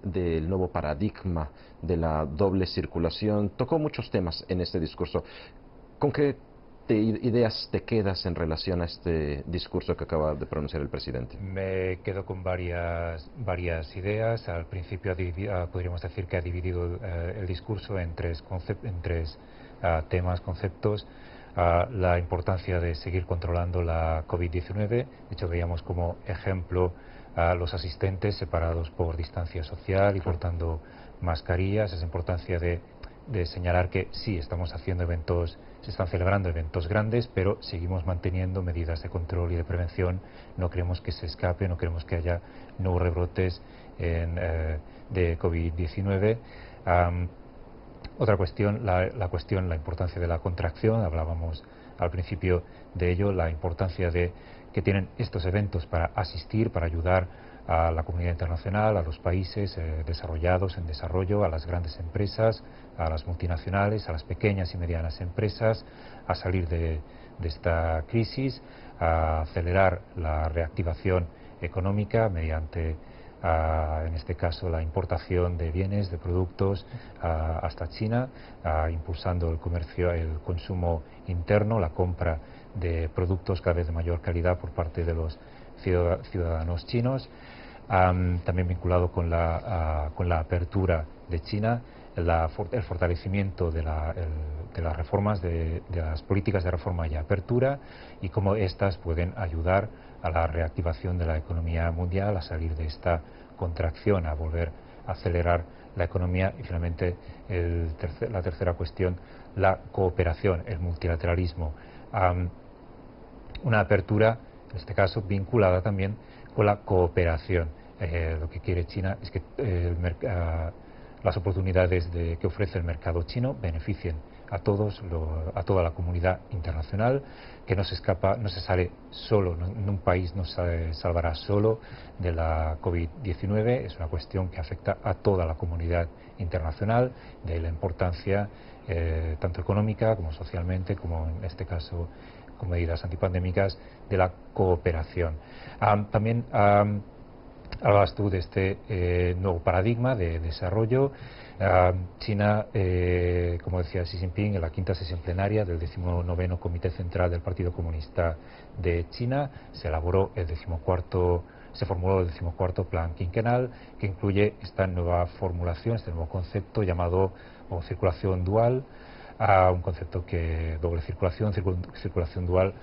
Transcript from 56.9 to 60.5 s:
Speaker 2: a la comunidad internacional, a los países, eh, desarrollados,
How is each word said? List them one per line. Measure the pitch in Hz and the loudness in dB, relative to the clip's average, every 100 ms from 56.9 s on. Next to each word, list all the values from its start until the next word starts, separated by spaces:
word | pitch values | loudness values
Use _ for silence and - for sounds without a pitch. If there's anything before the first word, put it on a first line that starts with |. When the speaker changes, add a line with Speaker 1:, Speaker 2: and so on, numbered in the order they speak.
| 82 85 92 90 - - - - | 0 4 4 4 -6 -18 -12 0
Speaker 2:
a | 82 82 | 4 4
la | 80 | 2
comunidad | 78 85 87 | -2 -2 -2
internacional, | 85 82 82 98 104 110 101 | -2 -2 -2 0 2 4 2
a | |
los | 82 73 | 0 -2
países, | 90 92 92 104 98 - | 0 0 0 -4 -4 -4
eh, | 80 78 76 | -4 -4 -4
desarrollados, | 82 80 80 87 | -6 -6 0 4